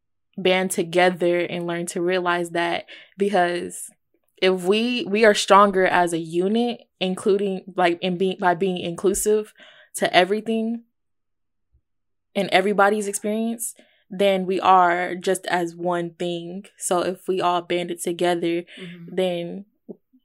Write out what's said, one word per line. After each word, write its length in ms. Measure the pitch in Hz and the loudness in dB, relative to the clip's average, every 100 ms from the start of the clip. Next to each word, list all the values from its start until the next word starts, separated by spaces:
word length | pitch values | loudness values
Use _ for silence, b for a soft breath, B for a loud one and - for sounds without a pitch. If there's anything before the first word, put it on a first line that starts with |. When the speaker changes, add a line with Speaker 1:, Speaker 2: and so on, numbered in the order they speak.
| _ _ _ - | _ _ _ -2
Speaker 1:
band 360 | 185 185 190 | 0 2 0
together 680 | - 165 175 180 175 175 175 | -2 0 2 2 2 0 0
and 300 | 165 175 170 | -2 -6 -6
learn 180 | 170 175 | -6 -6
to 160 | 185 | -2
realize 480 | 175 185 175 175 170 | 0 0 0 -2 -2
that, 360 | 170 170 175 - B B - | -2 -2 -4 -8 B B -4
because 760 | 202 196 175 175 185 - - _ _ _ _ _ | 0 2 2 -2 -8 -12 -16 _ _ _ _ _
if 220 | 185 185 | 2 2
we, 420 | 180 214 240 247 196 | 2 2 2 -2 -2
we 160 | 208 | 4
are 100 | 220 | 6
stronger 500 | 208 - 196 208 190 | 6 6 6 8 4
as 280 | 185 180 175 | 2 4 2
a 60 | 165 | -2
unit, 640 | 165 170 190 226 240 - _ _ | -2 -2 0 0 -2 -6 _ _
including, 640 | 185 185 214 196 202 190 185 180 | -6 -2 0 0 0 -6 -6 0
like, 220 | 175 170 | 0 0
in 160 | 185 175 | -4 -2
being, 200 | 190 185 | -2 0
by 160 | 180 | 0
being 240 | 170 190 180 | 0 -2 -2
inclusive 760 | 175 175 190 196 214 214 214 b b b b - | -6 -2 0 0 0 0 -2 b b b b -4
to 180 | 196 | 2
everything 720 | 170 180 214 226 226 226 233 - _ _ _ _ _ _ _ _ _ _ _ _ _ _ | 4 4 0 -2 -4 -4 -8 -12 _ _ _ _ _ _ _ _ _ _ _ _ _ _
and 140 | 202 190 | -6 0
everybody's 580 | 180 196 202 196 214 202 | 2 2 2 2 2 -4
experience, 640 | 202 208 220 226 233 - b b b _ | -6 -4 -2 -4 -6 -10 b b b _
than 360 | 185 202 190 185 | 0 2 2 0
we 140 | 190 | 0
are 540 | - 185 175 175 180 180 | 4 4 4 2 -4 -4
just 280 | 190 180 - | -2 -2 -2
as 280 | 180 170 170 | -2 -2 -4
one 340 | 175 175 170 | -4 -2 -4
thing. 500 | 165 175 170 170 190 - - | -6 -6 -6 -10 -14 -16 -12
So 220 | - 175 | -2 0
if 260 | 175 185 - | 0 -4 -4
we 120 | 185 | -2
all 220 | 175 175 | 0 -2
band 280 | 175 175 175 | -2 -4 -4
it 100 | 175 | -6
together, 600 | 180 175 175 175 170 170 175 - | -6 -2 0 0 -2 -4 -6 -14
Speaker 2:
Mm-hmm. 340 | 180 175 170 | -16 -16 -8
Speaker 1:
then 500 | 175 185 175 170 190 202 _ - - _ 254 | -2 -2 -2 -6 -10 -14 _ -20 -20 _ _